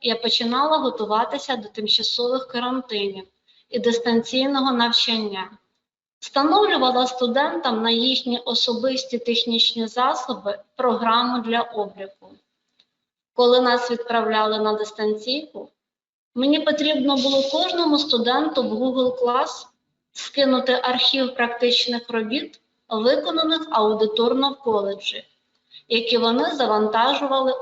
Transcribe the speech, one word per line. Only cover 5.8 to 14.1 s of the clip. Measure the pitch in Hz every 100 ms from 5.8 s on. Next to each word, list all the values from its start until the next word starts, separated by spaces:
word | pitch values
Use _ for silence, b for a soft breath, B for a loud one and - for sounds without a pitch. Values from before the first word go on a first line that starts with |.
| _ _ _ _
встановлювала | - 277 302 403 415 311 254 247 254
студентам | - 240 262 311 339 262 220
на | 226
їхні | 226 262 254 247 240
особисті | - 226 254 233 262 254 - 233
технічні | 240 233 233 226 - 233 220
засоби | 247 269 - - 202 202 202 - -
програму | 233 220 226 233 247 247
для | 226 233
обліку. | - 220 190 190 196 - 185 196 _ _ _ _ _ _ _ _ _ -
Коли | 247 254
нас | 247 247 -
відправляли | 233 -